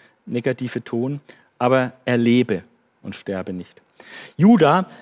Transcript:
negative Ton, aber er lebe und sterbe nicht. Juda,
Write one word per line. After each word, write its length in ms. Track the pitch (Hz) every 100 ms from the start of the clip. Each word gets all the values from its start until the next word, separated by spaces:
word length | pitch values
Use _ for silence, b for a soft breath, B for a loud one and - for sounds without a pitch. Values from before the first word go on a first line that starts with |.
| b b -
negative 580 | 120 135 123 123 -
Ton, 380 | - 117 131 143 - b b -
aber 340 | 123 131 127 -
er 140 | - 120
lebe 440 | 117 120 120 95 - _ _ _
und 140 | 101 -
sterbe 380 | - 95 92
nicht. 260 | 92 87 _ _ _ B B B B
Juda, 500 | 190 233 151 170 190 B